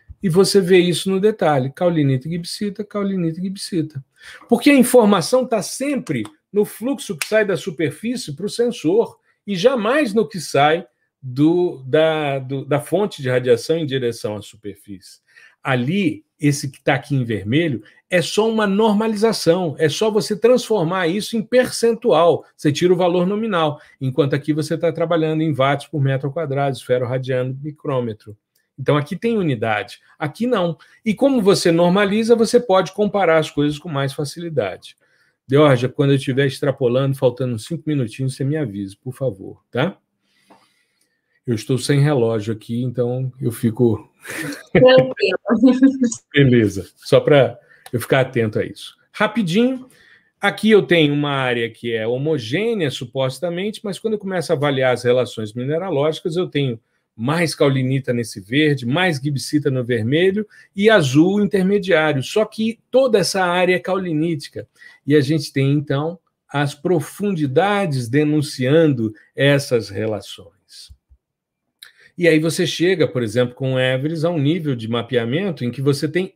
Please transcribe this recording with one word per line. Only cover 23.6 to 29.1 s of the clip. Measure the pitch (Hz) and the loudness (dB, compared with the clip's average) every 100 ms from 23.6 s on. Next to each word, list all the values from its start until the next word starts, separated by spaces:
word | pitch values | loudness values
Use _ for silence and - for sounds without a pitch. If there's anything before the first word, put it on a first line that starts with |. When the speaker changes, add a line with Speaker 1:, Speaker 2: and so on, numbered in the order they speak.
| 160 139 - - | 0 -2 -12 -8
Speaker 1:
enquanto | 131 127 139 | -4 0 0
aqui | 143 151 | 0 -2
você | 151 151 165 | -4 -2 -2
tá | 165 | -2
trabalhando | 160 165 170 156 156 | -2 0 0 0 0
em | 160 | -2
watts | 139 135 143 - | 0 0 0 -4
por | 156 | -4
metro | 139 135 143 | -2 -2 -4
quadrado, | 151 156 135 139 123 | -6 -4 -2 -2 -4
esfero | - 123 | -2 -2
radiano, | 120 131 127 127 131 131 | -2 -4 -4 -4 -4 -6
micrômetro. | 151 143 - 131 120 107 - 107 _ _ _ - | -12 -10 -6 -4 -4 -8 -14 -20 _ _ _ -6
Então, | 135 147 | 0 0
aqui | 139 | -2